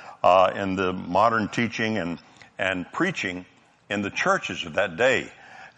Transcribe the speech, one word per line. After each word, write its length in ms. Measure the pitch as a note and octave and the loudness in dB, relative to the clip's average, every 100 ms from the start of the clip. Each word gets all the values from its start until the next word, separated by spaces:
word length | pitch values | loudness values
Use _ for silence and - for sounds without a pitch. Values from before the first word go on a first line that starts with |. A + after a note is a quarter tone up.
| - - | -20 2
uh, 280 | - F#2 F#2 - | 6 6 6 2
in 200 | G2 F#2+ | -2 0
the 180 | F#2 | 0
modern 540 | F#2 F2+ F2+ A2+ A2+ G2 | -2 -2 2 2 2 -2
teaching 500 | - A#2 - A2 A2 | -2 -2 -2 -2 -2
and, 220 | E2+ E2 - - - - | -4 -6 -12 -20 -20 -6
and 260 | F#2+ F#2 E2+ | -4 -2 -6
preaching 520 | - F3+ - G2 F2+ F2+ _ _ _ _ | -2 -2 -2 -6 -8 -12 _ _ _ _
in 140 | G#2 | -4
the 80 | G2+ | -4
churches 540 | - F#3 F#3+ - F2 F2 | -2 0 0 -2 -8 -4
of 100 | D#2 | -2
that 200 | G2 E2 | -2 2
day. 340 | - A2 B1 - - - - | 2 2 -2 -14 -20 -20 -20